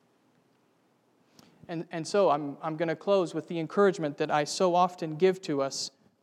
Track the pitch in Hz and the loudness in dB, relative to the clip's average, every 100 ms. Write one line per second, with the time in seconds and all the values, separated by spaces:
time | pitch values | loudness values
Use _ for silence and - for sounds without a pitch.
0 | _ _ _ _ _ _ _ _ _ _ | _ _ _ _ _ _ _ _ _ _
1 | _ _ _ _ _ _ - 165 165 170 | _ _ _ _ _ _ -10 -8 -6 -8
2 | 160 202 180 143 147 135 165 156 165 156 | -2 2 4 2 -2 -8 -8 -4 -4 -2
3 | - 196 165 160 - 170 156 - 202 170 | 0 2 2 -4 -6 -6 -2 2 2 2
4 | 151 143 156 151 147 - 185 175 180 180 | -4 -2 0 0 0 0 2 4 2 0
5 | 160 151 185 185 - 143 135 - - - | -8 2 2 2 -2 -2 -2 -4 -10 -12
6 | _ _ | _ _